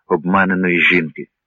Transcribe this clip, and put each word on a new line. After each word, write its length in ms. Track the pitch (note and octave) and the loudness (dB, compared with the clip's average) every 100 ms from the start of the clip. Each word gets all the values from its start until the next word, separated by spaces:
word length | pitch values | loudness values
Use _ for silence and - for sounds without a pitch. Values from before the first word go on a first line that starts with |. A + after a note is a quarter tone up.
| _ | _
обманеної 760 | F2+ F2+ G2 F#2+ F#2 F#2 E2+ | -4 0 0 2 0 0 0
жінки. 460 | E2+ F2 D#2+ - C#2+ _ | 2 0 -2 -10 -18 _